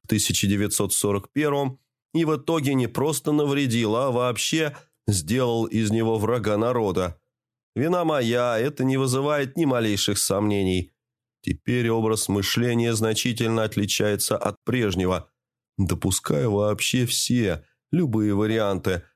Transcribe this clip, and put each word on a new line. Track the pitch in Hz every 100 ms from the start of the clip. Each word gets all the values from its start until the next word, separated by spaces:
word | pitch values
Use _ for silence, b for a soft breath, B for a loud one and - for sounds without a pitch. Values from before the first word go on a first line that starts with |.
в | -
тысяча | 107 - 98 98
девятьсот | 101 101 - 98
сорок | - 104 101 -
первом | 143 151 143 139 131 _ _ _ 165
и | 156
в | 151
итоге | 151 165 135
не | 135 120
просто | - 147 147 151
навредил, | 151 147 143 135 117 107 113
а | 135
вообще | 120 123 110 - 160 156 B B _ -
сделал | 98 78 127 123 117 110
из | 113 107
него | 113 113 110
врага | 107 120 107 104
народа. | 117 120 104 92 90 - _ _ _ _ _ 110
Вина | 156 180 165
моя, | 147 117 120 123 113
это | 120 -
не | 131 135
вызывает | 135 127 143 147 135 170
ни | 151
малейших | 127 110 101 - 101
сомнений. | - 98 107 101 95 92 85 _ _ _ _ _
Теперь | - 78 - 123 117
образ | 113 110 110 -
мышления | 101 98 - 123 117 117 110
значительно | 113 110 127 110 113 113
отличается | 107 - 101 - 104 101 - 107
от | - 104
прежнего, | - 123 107 90 90 90 - _ _ _ _ -
допуская | 92 82 95 - - 151 127
вообще | 101 104 104 - 127 120
все, | - - 123 104 80 b b _
любые | 165 156 110 104
варианты – | 101 107 113 104 92 98 87 -